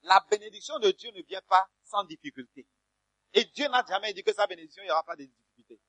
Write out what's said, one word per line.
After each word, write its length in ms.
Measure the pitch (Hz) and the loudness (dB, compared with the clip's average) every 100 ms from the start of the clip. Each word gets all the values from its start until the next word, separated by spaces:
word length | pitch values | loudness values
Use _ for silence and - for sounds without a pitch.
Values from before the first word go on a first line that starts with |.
La 200 | 170 190 - | 6 4 6
bénédiction 480 | 208 214 208 - 302 | -4 -4 -20 -12 -2
de 120 | 208 | 0
Dieu 200 | 190 240 | -2 -10
ne 120 | 202 | -18
vient 200 | 170 190 | -14 -14
pas 280 | _ 185 190 _ | _ 2 2 _
sans 200 | _ 208 | _ -6
difficulté. 640 | 185 160 147 135 123 - - _ _ _ _ _ _ | -6 -12 -14 -14 -18 -20 -20 _ _ _ _ _ _
Et 100 | 294 | -2
Dieu 240 | 226 - 285 | -2 -4 -2
n'a 160 | 254 247 | -2 -2
jamais 280 | 214 214 | -4 -4
dit 80 | 190 | -4
que 100 | 208 | -4
sa 140 | 208 202 | 0 -2
bénédiction, 360 | 175 160 - | -2 -16 -18
il 40 | 196 | -2
n'y 60 | |
aura 120 | 160 | -2
pas 120 | 160 170 | -2 -12
de 80 | |
difficultés. 560 | 139 _ _ _ 117 113 | -16 _ _ _ _ -20